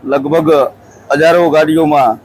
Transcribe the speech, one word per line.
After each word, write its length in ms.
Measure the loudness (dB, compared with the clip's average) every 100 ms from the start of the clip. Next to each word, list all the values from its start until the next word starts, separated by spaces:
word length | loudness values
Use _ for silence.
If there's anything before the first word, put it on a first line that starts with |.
લગભગ 460 | -4 -4 -2 -2 0 0 0 -6 -20 -20 -6
હજારો 380 | 0 2 2 2
ગાડીઓમાં 680 | 0 0 0 0 0 0 -2